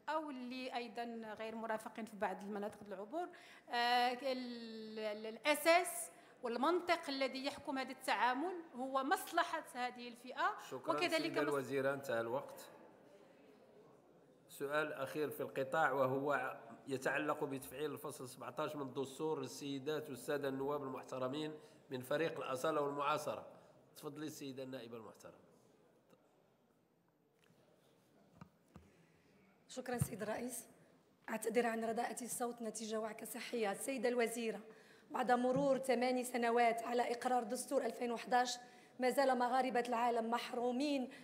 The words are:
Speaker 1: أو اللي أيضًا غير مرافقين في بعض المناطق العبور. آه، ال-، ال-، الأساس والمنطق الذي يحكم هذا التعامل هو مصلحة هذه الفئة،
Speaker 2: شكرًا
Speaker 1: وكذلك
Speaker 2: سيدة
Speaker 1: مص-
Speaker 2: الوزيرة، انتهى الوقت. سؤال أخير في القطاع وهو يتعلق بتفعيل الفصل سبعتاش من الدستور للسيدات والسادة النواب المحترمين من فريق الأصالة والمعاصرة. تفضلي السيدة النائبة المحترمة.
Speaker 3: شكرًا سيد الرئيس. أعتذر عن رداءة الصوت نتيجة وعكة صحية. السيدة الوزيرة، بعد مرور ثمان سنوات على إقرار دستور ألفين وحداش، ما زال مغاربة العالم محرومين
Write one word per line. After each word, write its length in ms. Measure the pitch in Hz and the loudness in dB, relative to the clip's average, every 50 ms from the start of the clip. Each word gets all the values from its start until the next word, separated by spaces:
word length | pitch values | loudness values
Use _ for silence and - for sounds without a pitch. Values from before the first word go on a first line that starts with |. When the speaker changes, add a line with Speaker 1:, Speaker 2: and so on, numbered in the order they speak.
| - 285 | -6 -2
Speaker 1:
أو 220 | 302 320 311 302 | -2 -2 -2 -4
اللي 440 | 269 254 247 240 254 254 254 262 262 | -6 -8 -8 -8 -6 -6 -6 -4 -4
أيضًا 600 | 240 240 226 202 240 233 240 233 226 226 214 208 214 | -4 -6 -6 -6 -6 -6 -6 -6 -8 -8 -8 -8 -6
غير 160 | 220 220 226 | -6 -6 -6
مرافقين 500 | 226 220 226 220 214 - 226 - 233 214 | -4 -2 -2 -2 -2 -2 -6 -8 -8 -8
في 120 | 208 214 | -6 -4
بعض 260 | 190 214 185 190 185 | 0 0 0 0 -2
المناطق 360 | 196 202 214 202 208 214 - - 214 202 | -6 -6 -4 -4 -4 -4 -6 -8 -12 -10
العبور. 400 | 190 185 208 214 285 339 359 349 349 - - - - - - - | -10 -10 -8 -6 -4 -4 -4 -4 -8 -14 -20 -20 -20 -20 -10 -2
آه، 420 | 254 240 240 240 247 247 240 254 | 0 2 4 6 6 6 6 4
ال-، 840 | 254 247 285 262 254 254 247 240 240 233 233 226 220 220 220 220 214 220 | 2 0 -2 -2 -2 -2 -2 -6 -8 -8 -8 -10 -10 -10 -10 -8 -6 -4
ال-، 280 | 214 214 208 214 214 | -4 -4 -4 -4 -6
الأساس 840 | 220 226 - - 302 294 294 - 330 330 359 359 - - - - - - - - - - - | -8 -6 0 2 2 4 6 8 8 8 8 6 2 -4 -8 -8 -10 -12 -18 -20 -20 -14 -6
والمنطق 680 | - 233 233 233 262 320 349 349 349 - 330 330 - 285 | -4 -2 0 2 4 4 4 4 4 2 2 2 2 -2
الذي 360 | 269 269 269 262 - 262 262 | -2 0 -2 -2 -2 -2 -4
يحكم 340 | 277 277 - - 302 269 262 | -4 -6 -6 -6 -4 -2 -2
هذا 140 | 262 254 | -4 -4
التعامل 720 | 262 - - 277 233 202 226 247 254 269 320 381 370 339 330 - - | -8 -6 0 0 2 4 4 4 2 2 0 -2 -4 -6 -10 -12 -10
هو 280 | 240 269 269 269 269 269 | -8 -6 -2 0 0 2
مصلحة 600 | 294 381 392 - - 330 339 339 - 339 311 - - - | 2 0 0 0 0 0 0 2 2 0 -6 -6 -6 -6
هذه 340 | 247 247 247 220 240 240 240 | -4 -4 -4 -4 -6 -10 -12
الفئة، 480 | 226 - - 254 - 277 339 392 427 - - - | -12 -14 -14 -10 -2 0 0 0 0 -2 -8 -10
Speaker 2:
شكرًا 240 | - - - - 311 | -10 -6 -2 0 0
Speaker 1:
وكذلك 280 | 302 359 330 320 320 | 2 2 2 2 2
Speaker 2:
سيدة 200 | 311 330 - - | 0 2 2 2
Speaker 1:
مص- 60 | - - | 2 2
Speaker 2:
الوزيرة، 460 | 143 139 127 120 135 135 131 135 139 | 2 0 0 0 0 2 2 2 2
انتهى 260 | 135 - - 117 117 | 0 0 0 0 0
الوقت. 400 | 117 113 123 143 139 - - - - - - - - - - - - - - - - - - - - - - - - - - - - - - - - - - - - - - - - - | 2 0 -2 -2 -4 -6 -12 -14 -16 -16 -18 -20 -20 -20 -20 -20 -20 -20 -20 -20 -20 -20 -20 -20 -20 -20 -20 -20 -20 -20 -20 -20 -20 -20 -20 -20 -20 -20 -20 -20 -20 -20 -20 -20 -20 -16
سؤال 440 | - - 143 139 147 151 156 147 | -10 -8 -4 0 2 2 0 0
أخير 380 | - 135 135 131 - 151 147 131 | -2 -4 -4 -2 0 0 -2 -2
في 100 | - - | -2 -4
القطاع 520 | 135 - - 135 135 131 - 160 156 135 | -6 -4 -2 -2 -2 2 4 4 4 6
وهو 640 | 131 139 131 131 135 135 139 147 139 127 131 127 120 139 - - 117 - - 139 | 6 4 4 4 4 2 2 2 2 2 0 -2 -6 -8 -12 -16 -18 -14 -8 -4
يتعلق 560 | 135 123 - 160 135 147 151 147 147 - 151 | -2 0 0 2 2 2 2 2 0 0 0
بتفعيل 480 | 135 135 131 131 - 127 135 151 147 | -2 -4 -6 -8 -8 -6 -4 -4 -4
الفصل 360 | 135 127 - 147 131 - 135 123 | -4 -4 -6 -8 -8 -8 -10 -12
سبعتاش 480 | - 131 117 120 120 - 151 139 147 | -10 -10 -12 -8 -4 -2 -2 -2 -2
من 60 | 147 | -4
الدستور 580 | 139 131 120 139 131 127 - - 156 156 156 139 | -6 -4 -2 -4 -4 -4 -4 -2 -2 0 0 0
للسيدات 680 | 131 123 - - 147 139 139 135 131 151 151 147 - 147 | -4 -6 -8 -8 -6 -4 -4 -4 -2 -2 -2 -2 -4 -6
والسادة 380 | 127 123 - 160 147 139 139 135 | -8 -8 -2 -2 0 0 0 0
النواب 340 | 131 135 135 143 147 143 | 0 0 0 0 0 -2
المحترمين 720 | 131 135 131 123 - - 139 131 127 127 135 156 156 156 151 - - - - - - - | -2 -4 -6 -8 -8 -6 -4 -2 -2 -2 -2 -2 -4 -4 -6 -8 -14 -20 -20 -20 -10 -6
من 100 | 135 127 | -6 -4
فريق 380 | 123 - 147 151 165 156 - 139 | -2 0 2 2 2 0 0 -2
الأصالة 420 | 127 - 131 127 - 160 156 151 | -4 -2 -2 0 2 2 4 4
والمعاصرة. 680 | 143 143 139 147 139 147 151 147 - 143 110 101 - - - - - - - - - _ - | 2 2 0 0 2 2 2 2 2 -2 -4 -4 -6 -12 -16 -20 -20 -20 -20 -20 -20 _ -16
تفضلي 300 | - 151 151 139 151 156 | -12 -10 -10 -8 -6 -6
السيدة 360 | 156 151 - 147 135 127 131 | -6 -6 -8 -10 -8 -8 -8
النائبة 340 | 131 131 131 127 117 117 120 | -8 -8 -8 -10 -10 -10 -12
المحترمة. 380 | 117 107 92 - - - 87 - - - - - - _ _ _ _ _ _ _ _ _ _ - _ _ _ _ _ _ _ _ _ _ _ _ _ _ _ _ _ _ _ _ _ _ _ _ _ _ _ _ _ _ _ _ _ _ _ _ _ _ _ _ _ _ _ - - - - _ _ _ _ - - - - - - - _ _ _ _ _ _ _ _ _ _ _ _ - | -12 -12 -14 -16 -18 -18 -20 -20 -20 -20 -20 -20 -20 _ _ _ _ _ _ _ _ _ _ -20 _ _ _ _ _ _ _ _ _ _ _ _ _ _ _ _ _ _ _ _ _ _ _ _ _ _ _ _ _ _ _ _ _ _ _ _ _ _ _ _ _ _ _ -20 -20 -20 -20 _ _ _ _ -20 -20 -20 -20 -20 -20 -20 _ _ _ _ _ _ _ _ _ _ _ _ -12
Speaker 3:
شكرًا 300 | - 254 254 254 247 240 | -10 -8 -4 -4 -2 -2
سيد 240 | 240 - 233 190 | -2 -2 -4 -6
الرئيس. 420 | 208 208 226 240 240 254 254 - - - - - - - - - _ _ _ _ - - | -4 -4 -4 -4 -4 -6 -6 -8 -12 -14 -20 -20 -20 -20 -20 -20 _ _ _ _ -8 -4
أعتذر 380 | 226 220 - 226 214 240 233 | -4 -2 0 2 4 4 4
عن 180 | 240 226 226 226 | 4 2 0 0
رداءة 400 | 220 190 233 247 - 214 - 247 | 0 0 0 0 -2 -2 -6 -6
الصوت 380 | 214 - - 247 240 233 - | -6 -4 -2 -2 -2 -4 -4
نتيجة 380 | 233 214 220 - 226 208 220 214 | -6 -6 -6 -6 -6 -4 -2 -2
وعكة 260 | 220 214 214 - 226 | -4 -4 -6 -8 -10
صحية. 460 | 208 - 233 226 - 254 233 214 196 | -10 -8 -8 -6 -4 0 0 2 2
السيدة 360 | 196 202 - 269 269 254 208 240 | 0 -2 -2 -4 -2 2 2 2
الوزيرة، 520 | 247 240 233 220 233 247 233 220 196 196 - - - - - - - - - - | 4 4 2 2 2 0 -2 -2 -2 -4 -8 -14 -18 -20 -20 -20 -20 -20 -12 -4
بعد 220 | 302 254 247 226 | -2 2 6 6
مرور 460 | 247 240 247 254 254 277 285 277 262 254 | 6 6 6 4 4 4 6 4 4 4
ثمان 460 | 262 - 240 233 247 254 254 254 240 | 4 2 4 4 4 4 2 2 0
سنوات 580 | 247 - 240 240 233 233 240 240 226 214 - | 0 0 2 2 4 6 6 6 6 6 2
على 300 | - 247 240 247 233 - | 0 0 2 2 2 2
إقرار 300 | 240 240 - 254 254 247 | 0 0 0 2 2 2
دستور 440 | 226 208 254 247 - - 285 262 - | 2 0 -4 -4 -2 0 2 2 2
ألفين 260 | 233 226 - 247 240 | 0 -2 -2 -2 -2
وحداش، 440 | 233 220 - 202 247 247 254 247 - - - - - - - - - - | -2 -2 0 2 4 4 4 4 0 -6 -8 -16 -20 -20 -20 -14 -4 0
ما 120 | 254 247 | 2 4
زال 280 | 233 277 269 269 254 240 | 6 6 6 6 6 6
مغاربة 460 | 247 240 247 262 254 262 214 240 240 247 | 4 4 4 4 4 4 4 2 2 2
العالم 420 | 240 226 247 240 233 226 226 226 | 2 4 4 4 4 2 2 0
محرومين 800 | 233 247 - - - 247 240 247 240 254 294 294 285 262 247 254 - - | 0 -2 -2 -2 -2 0 0 2 2 2 2 2 2 2 0 -2 -6 -14